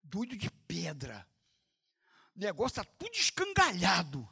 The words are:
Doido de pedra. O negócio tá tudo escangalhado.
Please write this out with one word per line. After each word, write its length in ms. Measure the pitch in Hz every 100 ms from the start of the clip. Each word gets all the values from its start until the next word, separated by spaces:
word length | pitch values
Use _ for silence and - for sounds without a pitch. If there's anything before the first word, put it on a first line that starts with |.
Doido 340 | 151 190 247 240
de 140 | -
pedra. 760 | - _ 170 170 151 127 104 92 _ _ _ _ _ _ _ _ _ _ -
O 20 |
negócio 380 | 202 160 247 -
tá 80 |
tudo 300 | - _ 427
escangalhado. 1120 | 466 - - 381 392 349 180 180 175 160 139 113